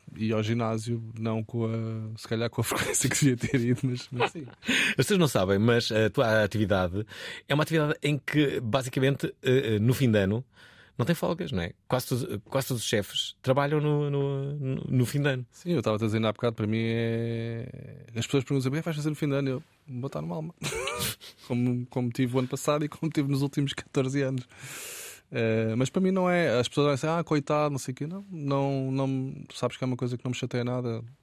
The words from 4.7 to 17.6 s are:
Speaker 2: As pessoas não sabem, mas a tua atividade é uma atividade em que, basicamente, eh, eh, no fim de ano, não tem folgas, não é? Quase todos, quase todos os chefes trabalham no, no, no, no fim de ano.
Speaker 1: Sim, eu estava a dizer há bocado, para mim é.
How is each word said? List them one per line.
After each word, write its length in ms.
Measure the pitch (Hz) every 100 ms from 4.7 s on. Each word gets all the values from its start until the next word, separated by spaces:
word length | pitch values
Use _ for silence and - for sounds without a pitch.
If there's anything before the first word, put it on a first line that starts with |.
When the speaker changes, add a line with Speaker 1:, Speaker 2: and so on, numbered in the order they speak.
| 254 -
Speaker 2:
As 40 | -
pessoas 220 | 135 202
não 80 | 156
sabem, 300 | 113 95 98
mas 340 | 113 117 -
a 200 | 107 110
tua 320 | 117 120 110
atividade 600 | 104 104 104 98 90 92 107 - - - -
é 60 | 143
uma 80 |
atividade 320 | 156 160 147 -
em 160 | 147 147
que, 400 | - 147 147 -
basicamente, 760 | 120 135 127 131 131 139 156 -
eh, 340 | - 131 113 107
eh, 20 |
no 160 | 110 127
fim 160 | 131
de 80 | 107
ano, 260 | 95 110 - - - - - -
não 80 | 123
tem 100 | 170
folgas, 360 | - 170 170
não 120 | 98
é? 80 | - - -
Quase 180 | 131 -
todos, 340 | 123 139 104 -
quase 220 | 135 131
todos 160 | 123
os 40 | -
chefes 480 | 110 98 - - -
trabalham 400 | - 131 143 151
no, 300 | 151 147 147
no, 420 | 139 139 139 139
no, 220 | 147 131 131 -
no 180 | 131 120
fim 120 | 143
de 60 | 143
ano. 160 | 131 123
Speaker 1:
Sim, 220 | - 175
eu 80 | 165
estava 160 | 110 107
a 40 |
dizer 240 | 110 110
há 80 | 110
bocado, 240 | 107 120 110
para 120 | 107
mim 160 | 110
é. 1200 | 113 113 113 117 117 117 117 117